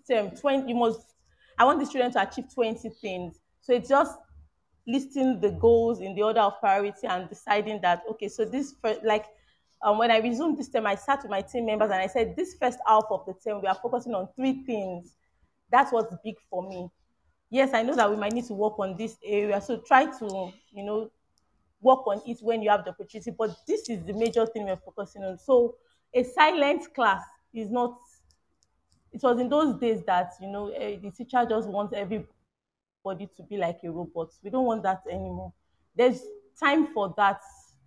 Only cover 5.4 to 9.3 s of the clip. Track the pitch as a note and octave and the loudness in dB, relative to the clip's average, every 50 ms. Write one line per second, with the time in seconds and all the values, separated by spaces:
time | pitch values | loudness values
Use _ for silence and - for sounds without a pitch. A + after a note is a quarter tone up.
5.4 | G3+ G3 - - A3+ A#3 A#3 A3+ A#3 A#3 A#3 F#3 F#3 F#3+ F#3+ G3+ G#3 A3 G#3+ A#3 | 0 0 2 4 6 6 6 6 6 2 0 -2 -6 -8 -2 0 0 2 4 4
6.4 | G#3 G3+ - - - G3+ F#3+ G3+ G3+ G#3 G3+ - - A3+ F#3 F3+ F#3 - - - | 4 4 2 2 2 2 4 4 2 -2 -4 -6 -6 -4 -4 -4 -6 -8 -14 -16
7.4 | - - G#3 G#3 G#3 G#3+ G#3+ G3+ F3+ F3 F3 E3+ - - G#3+ - G#3 G#3 - - | -12 -4 -4 -4 -4 -4 -6 -2 0 0 0 0 -2 -10 -8 -8 -8 -8 -4 -4
8.4 | A3 G#3+ G#3+ C4+ C4+ - - _ - A3 G#3+ - - A3 G#3+ G#3+ G#3+ - | -4 -2 -2 -6 -6 -6 -10 _ -4 -4 -4 0 0 0 0 0 -2 -8